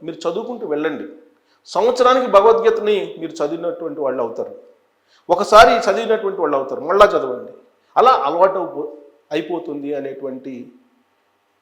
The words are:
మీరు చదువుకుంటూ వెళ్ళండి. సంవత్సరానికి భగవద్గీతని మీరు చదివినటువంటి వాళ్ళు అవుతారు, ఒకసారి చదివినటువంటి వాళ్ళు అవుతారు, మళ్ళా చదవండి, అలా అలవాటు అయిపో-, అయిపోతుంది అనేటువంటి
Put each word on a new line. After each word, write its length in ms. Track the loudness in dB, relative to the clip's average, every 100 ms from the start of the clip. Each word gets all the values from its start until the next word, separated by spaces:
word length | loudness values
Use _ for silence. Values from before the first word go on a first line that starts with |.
మీరు 260 | -16 -10 -6
చదువుకుంటూ 380 | -6 -8 -10 -6
వెళ్ళండి. 460 | -4 -4 -6 -12 -18 _ _ _ _ -8
సంవత్సరానికి 600 | -2 0 2 4 2 4
భగవద్గీతని 880 | 6 6 4 2 0 0 -2 -4 -10
మీరు 120 | -12
చదివినటువంటి 680 | -6 -6 -4 -8 -8 -8 -6
వాళ్ళు 220 | -4 -4
అవుతారు, 320 | -6 -8 -12 -14 -20 _ _ _ _ _ -2
ఒకసారి 640 | -2 6 8 8 6 0
చదివినటువంటి 500 | -2 -2 -2 -4 -4
వాళ్ళు 160 | -2 -2
అవుతారు, 240 | -4 -6
మళ్ళా 240 | 0 6 6
చదవండి, 460 | 4 -4 -8 -12 -20 _ _ _ 2
అలా 140 | 4
అలవాటు 460 | 4 0 2 2 0
అయిపో-, 300 | -6 -8 -10 -12 -20 _ _
అయిపోతుంది 640 | -6 -6 -8 -8 -10 -8
అనేటువంటి 800 | -8 -8 -10 -12 -12 -14 -16 -16 _ _ _ _ _ _ _ _ _